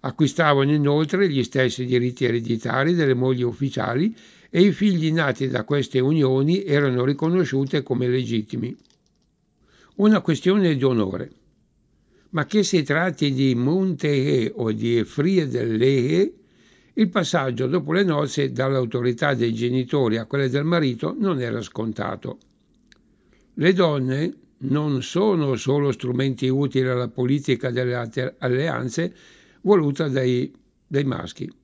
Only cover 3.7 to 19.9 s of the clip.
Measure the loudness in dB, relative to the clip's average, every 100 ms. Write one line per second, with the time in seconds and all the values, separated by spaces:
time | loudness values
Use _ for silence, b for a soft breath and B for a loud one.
3.7 | -4 -4 -2 -2 -4 B B B 4 4
4.7 | 4 2 2 2 0 0 0 -2 -2 -2
5.7 | -2 0 0 2 4 2 2 2 0 0
6.7 | 2 2 2 0 0 0 0 0 -2 -2
7.7 | -2 -2 -2 0 -2 -2 -4 -4 -6 -8
8.7 | -10 _ _ _ _ _ _ _ _ b
9.7 | b b b 4 4 2 0 2 2 2
10.7 | 2 2 2 0 -4 -10 -16 _ _ _
11.7 | _ _ _ _ b b -6 -2 0 2
12.7 | 2 2 0 0 0 -2 2 2 2 2
13.7 | 0 0 -2 0 0 0 0 0 -2 -4
14.7 | -2 0 0 0 -2 0 2 0 -2 -2
15.7 | 2 2 2 2 2 0 -2 b b b
16.7 | b b -2 0 0 0 0 -2 -2 -2
17.7 | -2 0 0 2 0 -2 -2 -2 -2 0
18.7 | 0 -2 -2 -2 0 0 0 0 0 -2
19.7 | -2 0